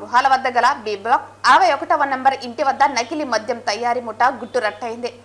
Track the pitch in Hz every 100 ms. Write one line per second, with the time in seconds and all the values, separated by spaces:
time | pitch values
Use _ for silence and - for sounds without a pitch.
0 | 208 240 262 254 254 240 240 285 214 202
1 | 220 269 - - 233 302 359 277 330 302
2 | 277 262 262 262 240 233 269 262 277 247
3 | 247 302 269 220 254 233 220 208 240 247
4 | 233 214 254 254 247 247 214 208 233 233
5 | 240 -